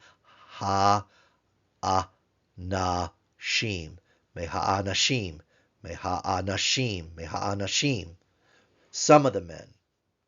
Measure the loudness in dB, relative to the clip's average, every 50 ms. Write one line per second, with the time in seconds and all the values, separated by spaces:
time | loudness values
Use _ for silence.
0 | -10 -18 -20 _ _ _ -20 -20 -20 -20 -14 -8 -2 0 2 4 6 6 6 6
1 | 4 -2 _ _ _ _ _ _ _ _ _ _ _ _ _ _ -2 0 2 2
2 | 2 0 _ _ _ _ _ _ _ _ _ -14 -8 -4 -2 0 0 0 0 0
3 | -2 -4 -6 _ _ _ _ -14 -8 -4 -2 -2 -2 -2 -4 -6 -8 -10 -14 -18
4 | -20 _ _ _ _ _ -12 -10 -8 -6 -4 -2 0 0 0 0 0 -2 -2 0
5 | 0 0 0 0 -2 -4 -8 -12 -16 _ _ _ _ _ _ _ -16 -14 -12 -10
6 | -6 -4 -4 -4 -2 -2 -2 -2 0 -2 -2 -2 0 0 0 0 0 -2 -2 -4
7 | -8 -10 -12 -14 -12 -10 -8 -6 -4 -4 -4 -4 -4 -4 -2 0 0 0 0 -2
8 | -4 -8 -14 -20 _ _ _ _ _ _ _ _ _ _ _ _ _ _ -10 -2
9 | 4 8 8 8 8 6 2 0 -4 -6 -10 -16 -16 -18 -20 _ _ _ _ _
10 | _ _ _ _ _